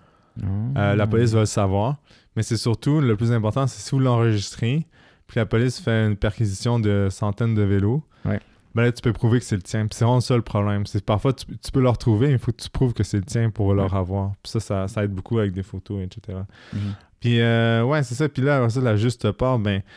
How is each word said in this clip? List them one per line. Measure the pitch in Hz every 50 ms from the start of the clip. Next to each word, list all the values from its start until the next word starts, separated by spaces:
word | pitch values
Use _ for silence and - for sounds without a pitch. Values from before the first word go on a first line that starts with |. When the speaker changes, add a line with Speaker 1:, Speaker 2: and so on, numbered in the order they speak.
| _ _ _ _ _ _ _ -
Speaker 1:
Euh, | 101 98 95 101 110 127 139 139 101 101 101
la | 104 104
Speaker 2:
Ah. |
Speaker 1:
police | 107 113 113 120 117 110
va | 110
le | 107
savoir. | 104 - 113 101 95 95 98 107 127 147 - _ _ - - _ _ _
Mais | 113 107
c'est | - 117
surtout, | 104 - 123 110 - - 143 147 160
le | 139 120 107
plus | 98 120 113 120
important, | 113 104 107 - 135 139
c'est | 127 - 104
si | - -
vous | 139 135
l'enregistrez, | 131 127 120 117 117 113 107 104 98 - - - 117 113 135 160 156 - _ _ - - _ _ _
puis | - - 123
la | 110
police | - - 113 123 127 - -
fait | - 120 113 110 110
une | 107 104
perquisition | 95 - 110 - - 113 101 98 - - 120 120 120
de | 107 104 101 101 101 98
centaines | - - 107 104 98 - 120 113 110
de | 107
vélos, | 104 98 101 98 98 104 123 156 - _ _ _ -
Speaker 2:
Ouais. | - 104 101 - _ _ _ _ _ -
Speaker 1:
ben | 117 117
là, | 123 117
tu | -
peux | - 123
prouver | 104 - - 110 117 123
que | -
c'est | - 113
le | 92
tien. | - - - 110 107
Puis | 107 -
c'est | - 117
vraiment | 117 127 127
ça | - - 127
le | 120
problème. | - - - 104 101 104 101 101 101
C'est | - - 104 -
parfois, | - 107 101 - 139 127
tu, | - -
tu | - 127 - - -
peux | - 135
le | 127 123
retrouver, | 113 - - 120 107 104 131
mais | 147 139
il | 120
faut | - 120 -
que | - -
tu | -
prouves | - - 135 123 113
que | - 104
c'est | - -
le | 104 92
tien | - - 117 113 113
pour | 101 - 101 98 98
le | 98 98
Speaker 2:
Ouais. | 92
Speaker 1:
revoir. | 98 98 92 87 98 101 98 98 101 -
Puis | - - -
ça, | 113
ça, | - - 104 95 95
ça | 95 - 107 104
aide | 101
beaucoup | 98 92 - - 117 113
avec | 107 101
des | 87 98 95
photos, | - - 95 - - 101 98
et | 92 92 -
cetera. | 104 - - 92 95 95 - - - - - -
Speaker 2:
Mhm. | 104 104 101 101 - - _ _ _
Speaker 1:
Puis, | - 120 120 117
euh, | 117 117 117 117 117 113 113 113 117
ouais, | 127 151 151 135
c'est | - 120
ça. | 113 156 143
Puis | - 131
là, | 127 143 147 135
après | 120 113
ça, | 110 135
la | 127 117 107
juste | 101 113 123 113 - - 107 92
part, | - 127 127 127 117
ben, | 101 104 98 98 - - -